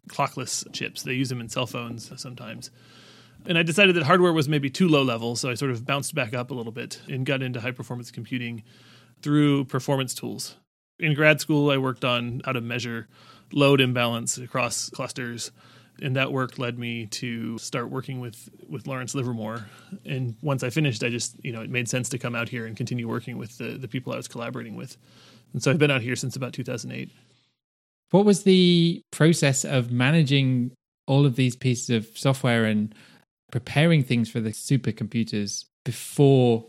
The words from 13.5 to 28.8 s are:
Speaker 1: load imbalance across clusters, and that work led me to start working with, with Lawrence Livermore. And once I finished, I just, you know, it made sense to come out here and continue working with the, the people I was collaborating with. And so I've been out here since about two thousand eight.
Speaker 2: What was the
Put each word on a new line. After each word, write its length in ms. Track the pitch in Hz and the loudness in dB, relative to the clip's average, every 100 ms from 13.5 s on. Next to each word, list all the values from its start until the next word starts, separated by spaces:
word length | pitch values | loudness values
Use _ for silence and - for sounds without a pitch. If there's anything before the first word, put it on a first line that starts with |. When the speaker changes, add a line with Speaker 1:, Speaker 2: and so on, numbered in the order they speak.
Speaker 1:
load 280 | 143 139 139 | 2 6 6
imbalance 580 | 127 123 120 117 123 - | 4 2 0 -2 -4 -8
across 500 | 123 131 123 - - | -6 -4 -2 -4 -8
clusters, 640 | - 127 - 123 117 - - - - _ - | -8 -8 -8 -8 -8 -12 -14 -20 -20 _ -10
and 140 | 139 131 | -4 0
that 160 | 131 | 0
work 260 | 135 127 - | 0 -4 -4
led 220 | 123 120 | -6 -6
me 260 | 120 117 107 | -6 -8 -8
to 520 | - 127 117 113 113 | -8 -6 -6 -6 -8
start 320 | - 135 120 | -6 -6 -6
working 280 | 131 127 131 | -8 -8 -10
with, 300 | 123 104 - - - | -10 -14 -20 -20 -14
with 200 | 151 139 | -12 -10
Lawrence 260 | 131 123 | -8 -6
Livermore. 560 | 143 127 117 107 113 104 - - 196 - | -4 -4 -4 -6 -8 -12 -18 -18 -18 -10
And 300 | 135 127 110 | -6 -6 -6
once 220 | 151 135 | -4 -2
I 80 | 127 | -2
finished, 320 | 156 151 110 | 0 0 0
I 60 | 120 | -4
just, 260 | 120 - - - | -4 -6 -10 -12
you 60 | |
know, 100 | 113 | -10
it 80 | 110 | -6
made 180 | 127 120 | -4 -2
sense 220 | 127 117 | -4 -4
to 80 | 120 | -6
come 160 | 120 | -6
out 160 | 117 117 | -4 -6
here 160 | 127 113 | -6 -10
and 100 | 110 | -8
continue 320 | 123 123 117 | -6 -4 -4
working 300 | 117 - 123 | -6 -8 -12
with 220 | 113 - | -12 -10
the, 180 | 120 120 | -10 -10
the 100 | 131 | -8
people 240 | 135 127 | -8 -6
I 60 | 120 | -8
was 100 | 123 | -8
collaborating 480 | 123 117 123 117 113 | -10 -10 -10 -12 -12
with. 220 | 127 - _ - - - _ | -14 -18 _ -20 -20 -20 _
And 80 | 143 | -4
so 80 | 147 | 0
I've 80 | 135 | 4
been 140 | 143 | 4
out 100 | 135 | 2
here 140 | 117 123 | -2 -4
since 200 | 131 127 | -6 -6
about 180 | 127 | -8
two 100 | - | -8
thousand 300 | 127 123 127 | -8 -8 -8
eight. 180 | 127 131 - _ _ _ _ _ _ _ _ _ | -10 -12 -16 _ _ _ _ _ _ _ _ _
Speaker 2:
What 160 | 175 208 | 4 6
was 160 | 202 | 4
the 640 | 190 185 180 175 | 6 6 8 6